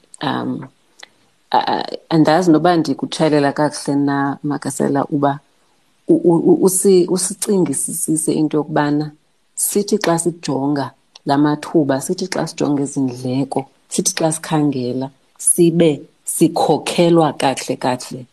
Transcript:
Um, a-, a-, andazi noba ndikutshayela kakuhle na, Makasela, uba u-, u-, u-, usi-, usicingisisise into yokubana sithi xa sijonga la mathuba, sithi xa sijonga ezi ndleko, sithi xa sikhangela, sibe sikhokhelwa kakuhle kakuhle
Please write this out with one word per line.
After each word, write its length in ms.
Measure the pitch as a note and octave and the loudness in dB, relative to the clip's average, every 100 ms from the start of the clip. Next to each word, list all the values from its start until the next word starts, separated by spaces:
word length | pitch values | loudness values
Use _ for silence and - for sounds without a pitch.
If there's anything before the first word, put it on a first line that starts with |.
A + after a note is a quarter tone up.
| _ - | _ -10
Um, 460 | - B2+ B2 B2+ C3 _ _ _ - _ _ _ _ | -6 -4 -6 -8 -10 _ _ _ -20 _ _ _ _
a-, 160 | A#2+ - | -2 0
a-, 260 | G2 - - _ | -2 -4 -10 _
andazi 420 | E3 D3+ D#3+ F3+ | 2 4 4 4
noba 260 | D3+ E3+ E3+ | 4 4 2
ndikutshayela 760 | D3 C3 C3+ - D#3+ D3 C#3+ | 0 -4 -6 -2 2 2 2
kakuhle 420 | C#3+ D3+ - - | 0 -2 -2 -4
na, 440 | C#3+ C#3+ C#3 C#3 - | 0 0 0 -2 -4
Makasela, 640 | D3+ C#3+ C3+ - C#3 C#3 | -6 -6 -6 -2 0 0
uba 360 | - D3 C#3 C#3+ - _ _ _ _ _ - | -2 0 0 -2 -8 _ _ _ _ _ 0
u-, 120 | E4+ | 2
u-, 180 | F3 E3 - | 4 4 4
u-, 60 | F3 | 4
usi-, 420 | F#3+ - G3+ F#3 E3+ | 4 2 4 4 4
usicingisisise 1200 | F#3 - G3+ - G3 D3 C3+ - E3 - D#3 - | 0 -4 -6 -2 0 0 -2 -6 -6 -2 -2 0
into 240 | D3 D3+ D3+ | 0 0 0
yokubana 560 | D3+ D3+ D3 D3 D3+ - _ _ _ - | -2 -2 0 0 -4 -10 _ _ _ -6
sithi 400 | - G3+ G3+ G#3 | -2 -2 0 0
xa 200 | - E3 | 0 0
sijonga 720 | F3 E3 - C3+ C#3 C#3+ C3 - _ - - | -2 -4 -4 -2 -2 -2 -4 -10 _ -10 -2
la 120 | C#3+ | 2
mathuba, 640 | D3 D3+ - E3+ C#3 C3+ | 2 0 0 0 2 0
sithi 260 | C3+ F#3 F#3 | -2 -6 -4
xa 180 | D3 E3 | -4 -6
sijonga 360 | - - C#3+ | -4 -2 0
ezi 180 | C#3 C#3+ | -2 -2
ndleko, 680 | C3 B2 B2+ B2+ C#3 C3+ C3 _ _ | -4 -4 -4 -4 -2 -4 -6 _ _
sithi 240 | - - | -4 -4
xa 180 | - E3 | -2 -2
sikhangela, 800 | D#3 - D#3 D3 C3 B2 B2+ C3+ - _ _ | -2 -2 0 0 -2 -4 -4 -6 -10 _ _
sibe 640 | - - E3+ E3+ E3+ C#3 - _ | -4 4 4 6 2 2 -6 _
sikhokhelwa 1080 | - - E3 - D#3 D3 - - E3+ E3+ D3+ | -12 0 0 2 2 0 0 0 4 4 2
kakuhle 440 | - C3+ B2+ - C3 | 0 -2 -2 -6 -4
kakuhle 500 | C3+ B2+ - B2+ B2 | -4 -4 -6 -14 -16